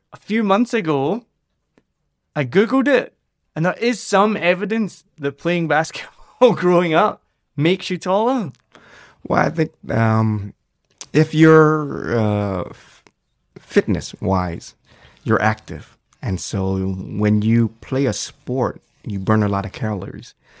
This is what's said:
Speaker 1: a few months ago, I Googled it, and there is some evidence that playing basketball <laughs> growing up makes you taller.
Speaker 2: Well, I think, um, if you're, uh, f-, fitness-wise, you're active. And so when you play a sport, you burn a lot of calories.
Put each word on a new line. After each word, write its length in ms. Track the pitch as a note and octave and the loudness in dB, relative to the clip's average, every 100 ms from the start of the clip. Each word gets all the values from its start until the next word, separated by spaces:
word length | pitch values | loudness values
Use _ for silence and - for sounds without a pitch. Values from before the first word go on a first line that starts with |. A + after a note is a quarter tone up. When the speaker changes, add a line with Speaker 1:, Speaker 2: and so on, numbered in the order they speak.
| _ | _
Speaker 1:
a 40 | - | -16
few 280 | - A3 | -4 -2
months 280 | G#3 G3 B3 | 2 2 2
ago, 520 | A3+ D#3+ C#3+ C#3 A3+ - _ _ _ _ _ _ _ _ _ _ D3+ | -2 0 0 -2 -4 -10 _ _ _ _ _ _ _ _ _ _ -6
I 80 | |
Googled 420 | B2+ E3 G#3+ C4+ C4 | 0 2 2 2 2
it, 280 | B3 - _ _ _ _ D#3 | 2 0 _ _ _ _ -4
and 80 | F3 | -2
there 80 | - | 0
is 200 | A#3+ A3 | -2 -2
some 360 | - G3 G#3+ G3 | 0 2 2 2
evidence 680 | E3+ F3+ G3+ A3+ F#3+ - _ - | 0 0 -2 -2 -4 -8 _ -8
that 220 | C#3+ C#3 | -8 -4
playing 280 | E3 F3 D#3+ | -2 -2 0
basketball 840 | D3+ D#3+ - - - - - B3 | 0 -2 -6 -16 -20 -16 4 4
<laughs> 20 | |
growing 400 | - F3 F3 F3 | 4 4 4 4
up 300 | D#3+ G#3 - _ _ _ - | 2 2 -2 _ _ _ 0
makes 340 | D#3 F#3 - | 0 0 -4
you 80 | F3 | -6
taller. 540 | F#3 G3 A#3 C4 E3 - _ - - - - _ - | -2 0 0 -2 -4 -10 _ -20 -20 -20 -20 _ -2
Speaker 2:
Well, 180 | - | 0
I 60 | E3 | 0
think, 220 | D#3+ D#3 _ - | -2 -4 _ -6
um, 640 | A#2 A2+ A2 A2 G#2+ G2+ - _ _ _ - - | 0 2 2 0 -2 -8 -16 _ _ _ -20 -2
if 220 | D3+ D3+ | 0 2
you're, 840 | D#3 D#3+ D#3+ D3+ D#3 D3 - - A2+ | 6 8 8 6 2 -4 -8 -4 0
uh, 440 | G#2+ G#2 G2+ F#2 - | 0 0 -2 -4 -8
f-, 320 | - - - _ _ _ _ _ - | -12 -20 -20 _ _ _ _ _ -20
fitness-wise, 1200 | - G3+ D3+ E2 - - G2 F#2+ F2+ E2+ - - _ _ - _ | -2 0 0 -2 -6 -6 -2 -2 -2 -8 -14 -20 _ _ -20 _
you're 180 | - A2 | -2 0
active. 560 | G#2+ G#2+ - D#2+ - _ _ _ | 0 -2 -8 -16 -16 _ _ _
And 180 | B2 F#2 | -6 -6
so 380 | - G2+ F#2+ F#2+ | -6 -4 -2 -2
when 640 | F#2+ F#2+ G2+ G2+ G#2 G#2+ | -4 -6 -8 -2 0 2
you 280 | A2 A#2 A2+ - | 2 2 0 -4
play 260 | - C3 C3 | -6 -2 -2
a 60 | |
sport, 680 | C#3 - - - C3 G2+ - _ _ | -4 -8 -12 -8 -4 -4 -6 _ _
you 140 | - G2 | -8 -4
burn 240 | F#2+ A2 | 0 2
a 60 | G#2 | 2
lot 180 | G2 G2 | -2 -4
of 60 | |
calories. 640 | - G#2+ G2+ G2+ - - _ _ _ | -6 -6 -6 -8 -14 -18 _ _ _